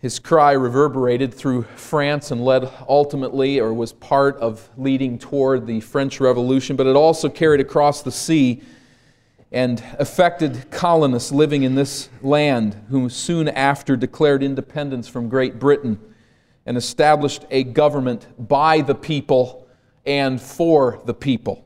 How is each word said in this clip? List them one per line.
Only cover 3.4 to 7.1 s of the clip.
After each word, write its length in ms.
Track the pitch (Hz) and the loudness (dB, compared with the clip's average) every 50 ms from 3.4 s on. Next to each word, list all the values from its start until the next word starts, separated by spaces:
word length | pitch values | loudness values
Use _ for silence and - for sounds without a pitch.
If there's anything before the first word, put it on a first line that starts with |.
| 135 135 139 135 | 0 0 0 0
or 140 | 113 113 113 | 0 0 -2
was 180 | 117 117 113 - | -4 -6 -6 -8
part 460 | _ - - 143 139 139 139 135 - | _ -6 -2 0 2 2 2 0 -2
of 280 | 117 117 110 107 - - _ 127 | -4 -4 -4 -6 -16 -20 _ -6
leading 400 | 131 135 135 131 135 131 120 120 | -4 -2 -2 0 -2 -4 -6 -8
toward 480 | - - - 143 135 131 135 127 113 | -10 -6 -2 0 0 2 0 0 -2
the 140 | 113 117 110 | -4 -8 -8
French 380 | 107 - - 143 139 135 - - | -8 -4 -4 -4 -4 -2 -4 0
Revolution, 580 | 135 127 127 120 123 127 131 135 131 - 147 | 2 2 2 2 2 0 0 0 0 -2 -2
but 100 | 131 135 | 0 2
it 100 | 131 131 | 4 4
also 320 | 139 151 160 | 6 6 6